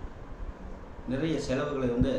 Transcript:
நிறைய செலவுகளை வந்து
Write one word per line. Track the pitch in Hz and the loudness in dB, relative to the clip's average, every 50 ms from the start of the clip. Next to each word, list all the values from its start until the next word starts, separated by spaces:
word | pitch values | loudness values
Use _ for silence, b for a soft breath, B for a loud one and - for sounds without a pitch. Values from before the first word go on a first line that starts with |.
| - - - - - - - - - - - - - - - - - - - - - | -8 -8 -8 -10 -10 -10 -8 -6 -6 -6 -6 -6 -8 -8 -8 -8 -8 -10 -10 -8 -4
நிறைய | 120 127 139 156 165 156 127 | -2 0 2 2 2 2 2
செலவுகளை | - - 127 131 147 - - 131 131 120 | 2 2 2 2 2 2 2 2 2 2
வந்து | 120 123 127 127 123 | 4 4 4 4 4